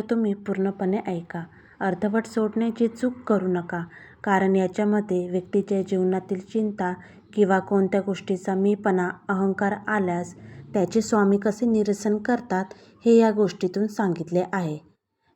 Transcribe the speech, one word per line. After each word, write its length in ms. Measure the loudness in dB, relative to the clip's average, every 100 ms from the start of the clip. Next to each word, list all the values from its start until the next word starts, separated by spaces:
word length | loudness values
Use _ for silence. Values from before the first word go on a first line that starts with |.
| -2
तुम्ही 240 | 0 0
पूर्णपणे 640 | -2 -4 -2 -2 -2 -2 -2 -4
ऐका. 380 | -8 -8 -10 -12 -18 -20 -6
अर्धवट 460 | -4 -2 0 -2 -2
सोडण्याची 640 | -2 -2 0 -2 0 -2
चूक 240 | 0 -4
करू 340 | -4 0 0 2
नका, 360 | -2 -2 -8 -8 -14 -20 -8
कारण 320 | 0 2 4 2
याच्यामध्ये 760 | 2 0 0 0 0 -2 -2
व्यक्तीच्या 520 | -4 0 -2 0 -2
जीवनातील 580 | 0 0 0 0 -4 -8
चिंता 520 | -4 -4 -4 -2 -4 -6 -14 -20 _
किंवा 240 | 2 4 4
कोणत्या 420 | 4 2 2 0
गोष्टीचा 540 | 0 -6 -4 -4 -2
मीपणा, 560 | 0 2 2 2 0 0 -6 -4
अहंकार 440 | 0 0 0 -2
आल्यास 640 | -2 -2 -2 0 -2 -4 -12 -20 -20 -4
त्याचे 260 | -2 2 0
स्वामी 380 | 2 2 4 2
कसे 280 | 0 -2 0
निरसन 500 | 2 2 0 -2 -2
करतात, 480 | 0 -2 -2 -4 -4 -12 -20 _ 6
हे 100 | 6
या 140 | 6
गोष्टीतून 560 | 4 0 0 -4 -2 -4
सांगितले 580 | 0 -2 -2 -2 -2 0
आहे. 260 | -2 -4 -6 _ _ _ _ _